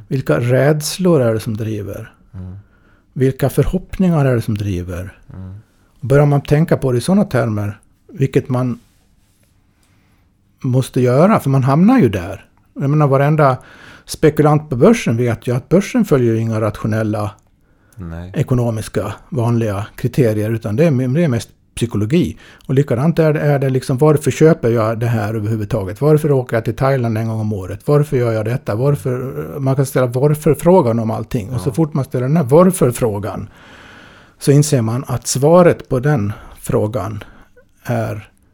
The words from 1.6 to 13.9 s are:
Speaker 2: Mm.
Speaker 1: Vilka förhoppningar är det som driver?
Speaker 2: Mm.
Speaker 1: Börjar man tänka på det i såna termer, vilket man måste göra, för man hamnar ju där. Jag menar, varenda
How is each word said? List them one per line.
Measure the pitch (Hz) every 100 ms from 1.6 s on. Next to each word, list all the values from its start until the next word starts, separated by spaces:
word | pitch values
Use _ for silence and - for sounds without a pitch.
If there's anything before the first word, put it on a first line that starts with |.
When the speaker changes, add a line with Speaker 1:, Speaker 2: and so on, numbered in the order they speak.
| 110 107 98 104 110 _ _
Speaker 2:
Mm. | 95 92 98 _ _ _ _ _
Speaker 1:
Vilka | - 131 - 131
förhoppningar | - 143 185 - - 185 160
är | 135
det | 120
som | 110 101
driver? | 101 87 90 87 95 - -
Speaker 2:
Mm. | 92 92 101 _ _ _ _
Speaker 1:
Börjar | 110 139 147
man | 143
tänka | - 147 165 139
på | 131
det | 123
i |
såna | 143 196
termer, | 202 123 120 104 101 - _ _ _
vilket | 220 135 135 -
man | 127 127 117 _ _ _ _ _ _ _ _ _ _ _ _ _ _ _ _ _ _
måste | 135 127 123 131
göra, | 123 127 185 208
för | 143
man | 135
hamnar | 127 139 196 262
ju | 123
där. | 95 85 - _ _ _
Jag | 277 139
menar, | 151 147
varenda | 135 143 156 139 123 - - -